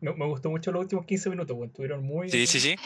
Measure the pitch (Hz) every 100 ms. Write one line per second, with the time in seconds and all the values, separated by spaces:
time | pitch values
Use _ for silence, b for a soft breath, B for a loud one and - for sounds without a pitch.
0 | 151 - 147 139 160 160 185 180 190 190
1 | 175 190 190 175 143 120 117 - 135 143
2 | 135 156 185 120 120 135 139 185